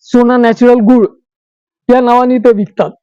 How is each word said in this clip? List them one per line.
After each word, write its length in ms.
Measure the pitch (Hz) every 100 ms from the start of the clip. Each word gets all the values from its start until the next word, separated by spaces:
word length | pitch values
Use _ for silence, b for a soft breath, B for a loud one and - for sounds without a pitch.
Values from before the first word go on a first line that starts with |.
सोना 360 | _ 240 240 247
नॅचरल 380 | 233 226 240
गूळ 320 | 247 208 254 202 _ _ _ _ _ _ _ -
या 60 | 247
नावाने 380 | 247 240 247 254
ते 100 | 233
विकतात. 420 | 214 202 - 160 -